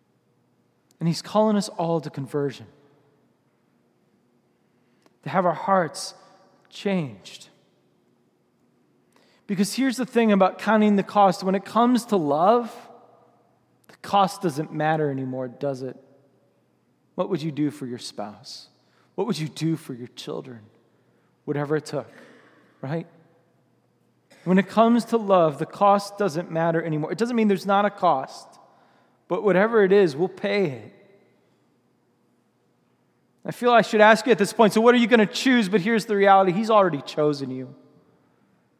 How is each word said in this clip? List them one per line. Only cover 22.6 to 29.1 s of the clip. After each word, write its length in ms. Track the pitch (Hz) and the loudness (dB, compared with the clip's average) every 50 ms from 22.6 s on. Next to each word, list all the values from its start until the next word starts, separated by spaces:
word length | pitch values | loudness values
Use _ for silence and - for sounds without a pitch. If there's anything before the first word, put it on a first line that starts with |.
| _ _ _ - | _ _ _ -14
right? 280 | - 135 156 165 - - _ _ _ _ _ _ _ _ _ _ _ _ _ _ _ _ _ _ _ _ _ _ _ _ _ _ - | -10 -8 -8 -8 -8 -10 _ _ _ _ _ _ _ _ _ _ _ _ _ _ _ _ _ _ _ _ _ _ _ _ _ _ -2
When 120 | 165 185 | 2 2
it 120 | 190 190 190 | 2 2 0
comes 380 | - 214 226 226 233 240 214 | 2 2 4 4 4 2 0
to 100 | - 233 | 0 -2
love, 420 | 226 214 196 190 185 165 156 143 135 | -2 0 2 2 4 4 2 0 -4
the 80 | 160 | -8
cost 500 | - - - 202 202 202 202 202 - - | -8 -4 0 2 4 4 2 0 -6 -8
doesn't 360 | - 208 185 139 165 175 - 165 | -4 -4 -4 -4 -6 -8 -6 -4
matter 280 | 160 165 170 160 165 | -4 -2 0 -2 -2
anymore. 300 | 165 170 151 151 151 156 | -2 -2 -4 -4 -4 -6
It 80 | 170 160 | -4 -4
doesn't 160 | 226 240 254 | -4 -2 0
mean 140 | 226 220 208 | 0 2 2
there's 180 | 196 185 - | 0 0 0
not 180 | 196 196 196 208 | 0 0 2 2
a 60 | 202 | 0
cost, 560 | 202 - 190 175 151 131 139 - - - - - _ _ _ _ _ _ _ _ _ _ _ _ | -2 0 0 0 0 0 -2 -8 -14 -20 -20 -20 _ _ _ _ _ _ _ _ _ _ _ _